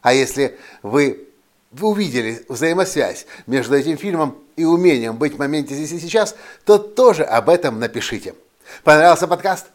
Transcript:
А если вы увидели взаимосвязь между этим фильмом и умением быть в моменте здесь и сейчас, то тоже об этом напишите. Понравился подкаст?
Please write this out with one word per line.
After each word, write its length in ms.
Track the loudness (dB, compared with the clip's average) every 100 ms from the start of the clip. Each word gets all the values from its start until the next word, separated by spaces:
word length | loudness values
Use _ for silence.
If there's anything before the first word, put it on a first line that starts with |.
А 140 | 2
если 420 | 2 0 -2 -4 -4 -20 -16
вы 460 | -4 0 0 -4 -16 _ _ _ _ -4
увидели 640 | -2 -2 -2 -4 -6 -8 -12
взаимосвязь 760 | -4 -2 0 -2 -2 -4 -6 -18 -20 -6
между 280 | -4 0
этим 240 | 0 0 -4
фильмом 400 | -4 -4 -4 -6 _ -4
и 80 |
умением 520 | 0 2 4 2 -2 -4
быть 180 | -6
в 40 | -4
моменте 360 | -6 -4 -6
здесь 180 | -8 -10
и 60 | -10
сейчас, 380 | -4 -2 -2 -6 -20 -16
то 140 | 2 2
тоже 460 | 2 2 4 4
об 240 | 0 0 2
этом 320 | 2 0 -4
напишите. 540 | -6 -6 -8 -10 -12 -20 _ _ -20 -4
Понравился 420 | 4 6 8 6 2
подкаст? 400 | -2 -2 -4 -8